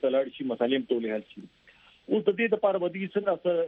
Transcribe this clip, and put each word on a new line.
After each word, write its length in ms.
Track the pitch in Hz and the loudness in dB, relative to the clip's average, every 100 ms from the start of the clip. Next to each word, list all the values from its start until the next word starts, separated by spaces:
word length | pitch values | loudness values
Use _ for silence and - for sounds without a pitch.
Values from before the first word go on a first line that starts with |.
ته 80 | 131 | 0
لاړ 160 | 135 135 - | 2 0 -4
شي، 60 | |
مسالې 320 | 131 113 120 135 | -4 0 0 0
هم 120 | 120 | 0
ټولې 180 | 120 113 107 | -2 0 -4
حل 100 | - - | -8 -18
شي. 60 | 170 _ _ - - _ - | -20 _ _ -20 -20 _ -2
اوس 140 | 214 | 0
د 60 | 202 | 2
دې 180 | 190 233 208 | 2 2 2
دپاره 220 | 202 185 | 2 0
به 100 | 175 | -2
دوی 200 | 185 190 | -4 -4
څنګه 280 | 202 202 170 | -2 0 0
څه 80 | 180 170 | 0 0